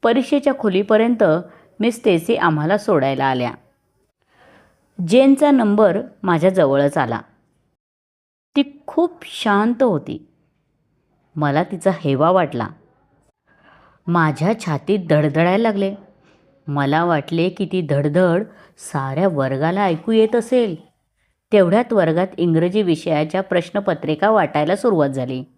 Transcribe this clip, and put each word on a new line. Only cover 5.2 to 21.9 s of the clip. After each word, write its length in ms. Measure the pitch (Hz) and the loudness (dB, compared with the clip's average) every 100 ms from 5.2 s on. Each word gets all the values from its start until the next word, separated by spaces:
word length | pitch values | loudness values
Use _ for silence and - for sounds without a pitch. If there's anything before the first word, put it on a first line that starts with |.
| 269 269 294 | 6 6 4
नंबर 480 | 277 220 208 214 185 240 - | 4 2 4 4 2 -6 -8
माझ्याजवळच 720 | 190 170 175 185 147 139 143 143 | -2 2 2 2 2 4 2 0
आला. 220 | 131 117 - _ _ _ _ _ _ _ _ _ _ _ _ - | -4 -4 -10 _ _ _ _ _ _ _ _ _ _ _ _ -4
ती 60 | 277 - - | -4 -6 -8
खूप 380 | - 339 - | -2 -2 -4
शांत 580 | - - 226 202 214 233 | -18 -8 0 2 0 0
होती. 440 | 262 170 - - _ _ _ _ _ _ _ _ _ _ _ - | 0 0 -4 -14 _ _ _ _ _ _ _ _ _ _ _ -4
मला 260 | 151 143 | 0 0
तिचा 280 | 180 185 190 | -2 -2 -2
हेवा 360 | 175 151 135 156 | -2 -2 0 2
वाटला. 380 | 185 160 - 110 - _ _ _ _ _ _ _ _ _ _ _ _ - | 2 0 -4 -8 -10 _ _ _ _ _ _ _ _ _ _ _ _ -2
माझ्या 540 | 170 156 139 165 220 | 0 0 0 -2 -2
छातीत 380 | - 147 - 202 170 | -4 -6 -2 -4 2
धडधडायला 520 | 151 151 143 170 196 | 0 2 0 2 2
लागले. 320 | 233 202 196 202 - _ _ _ _ _ - | 0 -2 -4 -6 -18 _ _ _ _ _ -6
मला 380 | 143 139 151 | -2 0 0
वाटले 440 | 175 160 139 165 175 | 2 0 -2 -2 -2
की 180 | 185 180 | -2 -6
ती 80 | 185 156 | -4 -2
धडधड 540 | 143 147 151 185 170 214 - - _ | -2 0 2 2 0 -4 -14 -20 _
साऱ्या 500 | - 151 135 135 190 | -10 -8 -6 -2 -2
वर्गाला 560 | 156 135 135 156 185 | 0 -2 -2 -2 -2
ऐकू 280 | 202 160 190 | -2 -2 -2
येत 240 | 220 220 240 | 0 2 0
असेल. 400 | 233 254 226 160 _ _ _ _ _ _ _ | 0 0 0 -6 _ _ _ _ _ _ _
तेवढ्यात 400 | 214 180 202 240 | 2 4 2 2